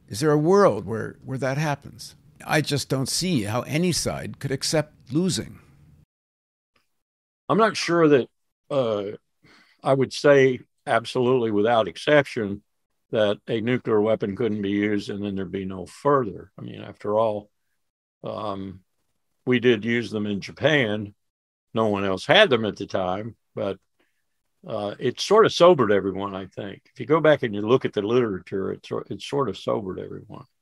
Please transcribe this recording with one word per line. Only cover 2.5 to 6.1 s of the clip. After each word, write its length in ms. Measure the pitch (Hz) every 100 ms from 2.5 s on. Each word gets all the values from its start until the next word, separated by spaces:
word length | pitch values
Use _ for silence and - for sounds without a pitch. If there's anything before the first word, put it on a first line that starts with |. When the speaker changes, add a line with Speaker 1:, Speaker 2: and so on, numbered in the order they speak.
| 156
Speaker 1:
just 280 | 147 139 -
don't 200 | 135 123
see 340 | - 185 156
how 180 | 101 117
any 300 | - 156 180
side 480 | 156 - 71 95 -
could 100 | -
accept 640 | 135 - 160 151 _ -
losing. 480 | 135 185 127 78 - - _ _ _ _